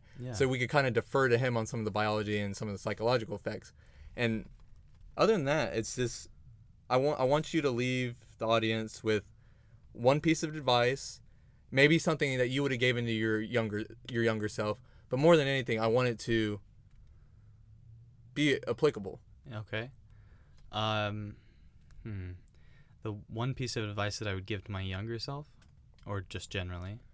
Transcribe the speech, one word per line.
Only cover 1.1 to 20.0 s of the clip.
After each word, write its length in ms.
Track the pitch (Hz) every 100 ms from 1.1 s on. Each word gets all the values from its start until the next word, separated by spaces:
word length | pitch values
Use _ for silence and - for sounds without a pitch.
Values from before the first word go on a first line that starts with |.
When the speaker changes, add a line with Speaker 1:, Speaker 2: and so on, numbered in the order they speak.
| 139 131
Speaker 2:
to 80 | 120
him 180 | 131 117
on 120 | 110
some 120 | 120
of 60 | 107
the 60 |
biology 480 | 104 107 107 104 104
and 180 | 101 95
some 100 | 110
of 60 |
the 60 | 98
psychological 560 | 110 104 110 127 110 101
effects. 360 | - 107 - - - - - -
And 320 | 117 110 - - - - - - - -
other 180 | 175
than 120 | 220 135
that, 300 | 156 120 104
it's 200 | 113 -
just, 320 | 123 - - - - - - - -
I 80 | 127
want, 220 | 143 -
I 40 |
want 300 | 131 147 156
you 80 | 160
to 80 | 143
leave 560 | 120 127 127 123 120 - -
the 80 | 110
audience 560 | 113 110 113 110 -
with 200 | 110 107 - - - - - - -
one 260 | - 120 147
piece 200 | 160 156
of 140 | 160 151
advice, 680 | 127 123 120 139 - - - - - - -
maybe 300 | 131 143 165
something 380 | 170 156 143 127
that 100 | 123
you 140 | 131
would 80 | 139
have 80 | 127
given 260 | 123 120 117
to 60 |
your 280 | 110 110 110
younger, 460 | 110 117 110 104 110 - -
your 140 | 117
younger 260 | 113 110 104
self. 300 | - 107 110 - - -
But 120 | 127
more 180 | 156 165
than 100 | 135
anything, 320 | 135 131 110
I 60 | 113
want 200 | 117 123
it 80 | 110
to 380 | - 113 107 104 - - - - - - - - - - - - - - - - -
be 260 | - 147 131 -
applicable. 520 | 120 151 107 98 - - - 143
Speaker 1:
Okay. 380 | 110 104 110 123 -